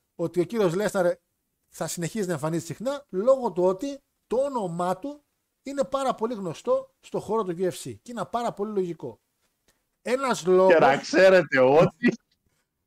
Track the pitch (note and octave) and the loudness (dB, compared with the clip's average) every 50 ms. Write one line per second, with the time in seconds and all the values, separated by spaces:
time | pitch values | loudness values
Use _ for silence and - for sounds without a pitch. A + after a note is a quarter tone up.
0 | _ _ _ - E3+ E3 E3 F3 F3 E3+ A#3 A3+ G3+ F3 D#3+ F#3+ G#3+ F#3+ - G3 | _ _ _ -8 -6 -4 -2 -2 -2 -2 0 0 0 0 0 0 -2 -2 0 0
1 | F3 F3 F3 - _ _ _ _ _ _ _ _ _ _ - - E3+ D#3 - F3 | 0 0 -2 -4 _ _ _ _ _ _ _ _ _ _ -12 -10 -10 -8 -8 -6
2 | E3+ D#3+ - A3 G3 E3+ F3 C3+ C#3 D#3 E3 E3+ - - C#3+ - G#3 C4 C#4+ C#4 | -8 -6 -4 -4 -4 -4 -4 -4 -4 -4 -4 -4 -6 -8 -10 -8 -8 -8 -8 -8
3 | - _ - F#3 G#3 B3+ C4+ C4 A#3+ A3 E3+ F3+ F3+ F#3 F#3+ F#3+ - C#4 C#4 C4+ | -10 _ -6 -2 2 2 2 2 0 -4 -2 0 0 0 0 -2 -6 -10 -10 -12
4 | _ _ _ _ _ - G#3 B3 C4+ C#4+ C#4 B3 G#3 F3+ E3 F3 F3+ F3+ F#3 F#3 | _ _ _ _ _ -4 -2 -2 -2 -2 -4 -6 -6 -6 -4 -4 -4 -4 -4 -4
5 | - C#4 D4 D4 _ _ _ _ _ _ _ _ - F4+ C#4+ C#4+ C4 C4+ - C4+ | -8 -12 -12 -14 _ _ _ _ _ _ _ _ -14 -8 -6 -6 -4 -4 -4 -4
6 | C4+ B3+ - - G#3+ A#3 B3 G3 G3 E3+ D3 - - A#3+ B3+ C4+ C4+ - _ _ | -2 -2 -4 -2 -4 -6 -6 -6 -8 -10 -10 -6 -4 -2 -2 -2 -2 -8 _ _
7 | _ - - F#3 - - G#3+ A3+ G#3 F#3 E3+ E3+ F#3+ F3+ E3 - - C#3 A2 G2 | _ -10 -10 -8 -6 -4 -4 -4 -4 -4 -4 -4 -4 -4 -4 -6 -10 -14 -14 -16
8 | _ - A#3+ A3+ F3+ - - A#3 A#3+ A3 E3+ - G3+ A3 G#3+ G3+ F#3 E3+ E3 - | _ -14 -10 -10 -8 -6 -6 -6 -4 -6 -6 -6 -8 -6 -4 -4 -4 -4 -6 -10
9 | - B2+ G#2 _ _ _ _ _ _ _ _ _ _ _ _ _ _ _ _ _ | -12 -14 -16 _ _ _ _ _ _ _ _ _ _ _ _ _ _ _ _ _
10 | - G#3 A#3+ C4+ C#4 B3 A3 - - F3+ F#3 F#3 F#3 F#3+ F3 D#3+ D3+ C3+ C#3 C#3 | -6 -4 -2 -2 0 -2 -4 -2 0 2 4 6 6 6 6 6 6 4 4 2
11 | - - - E3 F#3 F#3+ F#3+ F#3 E3 - C#3+ C3 B2+ B2+ C#3 D#3+ F#3 F#3+ - - | -2 0 4 6 6 8 8 6 4 2 2 4 4 6 6 6 4 4 2 0
12 | - A#3+ - - _ _ _ _ _ _ _ _ _ _ _ _ _ | 0 0 0 -2 _ _ _ _ _ _ _ _ _ _ _ _ _